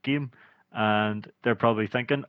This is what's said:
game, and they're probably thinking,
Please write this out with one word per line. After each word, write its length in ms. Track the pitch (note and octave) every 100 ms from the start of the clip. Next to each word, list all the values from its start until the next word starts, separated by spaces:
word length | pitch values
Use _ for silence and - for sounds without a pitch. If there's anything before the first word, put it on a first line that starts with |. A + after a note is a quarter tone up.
game, 280 | - C#3+ C3+ - - _ _
and 560 | - G#2+ G#2+ G#2+ G#2+ - -
they're 120 | - A#2
probably 300 | A#2 A2 G#2+
thinking, 360 | B2+ A#2+ C#3+